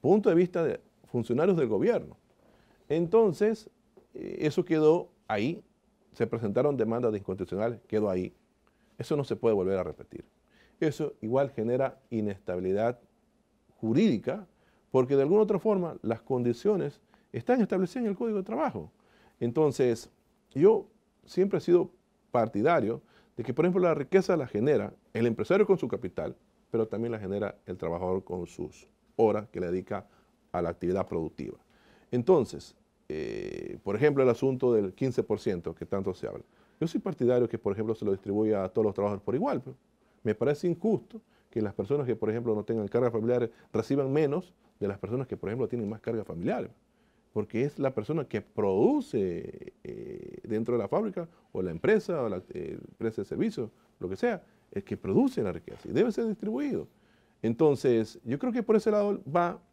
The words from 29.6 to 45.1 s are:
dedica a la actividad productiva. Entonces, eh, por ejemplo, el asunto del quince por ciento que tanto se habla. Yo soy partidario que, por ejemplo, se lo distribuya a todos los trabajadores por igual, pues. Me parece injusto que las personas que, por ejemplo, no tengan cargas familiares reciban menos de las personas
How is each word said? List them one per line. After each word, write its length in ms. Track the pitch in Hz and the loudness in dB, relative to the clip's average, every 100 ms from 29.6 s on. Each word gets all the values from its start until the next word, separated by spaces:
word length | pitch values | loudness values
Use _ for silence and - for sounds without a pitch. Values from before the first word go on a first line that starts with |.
| 90 | -4
dedica 400 | 92 95 104 - _ _ _ _ | -4 -4 -10 -10 _ _ _ _
a 80 | 87 | -4
la 80 | 87 | -4
actividad 360 | 80 85 95 92 | -4 -2 -2 -2
productiva. 520 | 90 80 - 60 - _ _ _ _ _ | -4 -6 -8 -12 -12 _ _ _ _ _
Entonces, 640 | 123 123 180 113 71 - _ _ _ _ | -4 4 4 2 -6 -16 _ _ _ _
eh, 680 | 78 64 53 50 50 50 - | -8 -6 -8 -10 -10 -12 -10
por 140 | - 101 | -6 2
ejemplo, 260 | 147 139 | 2 4
el 60 | 127 | 4
asunto 440 | 117 135 127 127 | 4 0 0 2
del 200 | 113 98 | 2 2
quince 280 | - 135 120 | -2 -2 -2
por 200 | 107 104 | -2 -2
ciento 340 | - 90 82 82 | -2 -4 -6 -10
que 100 | 85 | -6
tanto 280 | 98 95 | -4 -4
se 140 | 92 53 | -6 -8
habla. 180 | 50 - _ _ _ | -10 -16 _ _ _
Yo 80 | 160 | -4
soy 140 | 254 | -4
partidario 480 | 202 165 123 123 120 | -6 0 2 4 2
que, 80 | 117 | -2
por 160 | 107 | -4
ejemplo, 200 | 101 107 | -2 -4
se 120 | 110 104 | -2 -2
lo 60 | |
distribuya 520 | 98 107 101 110 104 | -2 -2 0 2 2
a 60 | 92 | 0
todos 160 | 113 107 | 0 0
los 80 | |
trabajadores 300 | 101 104 101 | 0 -2 -2
por 120 | - 123 | -4 -2
igual, 260 | 247 185 | -2 -4
pues. 140 | 127 131 _ _ _ _ | -6 -20 _ _ _ _
Me 100 | - | -4
parece 340 | 107 123 147 180 | 0 0 0 -2
injusto 540 | 165 220 190 - 226 _ _ _ | -2 0 0 -2 -20 _ _ _
que 120 | - | -4
las 120 | 107 | -4
personas 340 | 98 98 147 127 | -4 -2 -2 0
que, 80 | 113 | -2
por 140 | 110 | -2
ejemplo, 260 | 110 120 107 | -2 0 -2
no 80 | |
tengan 240 | 101 113 101 | 0 -4 0
cargas 240 | 117 123 | 0 2
familiares 380 | 113 113 123 117 - _ | 0 0 0 0 -6 _
reciban 380 | 110 110 139 135 | -4 0 0 2
menos 400 | 139 151 147 180 _ _ _ | 2 2 0 -6 _ _ _
de 80 | 101 | -6
las 100 | 98 | -4
personas 300 | 95 | -6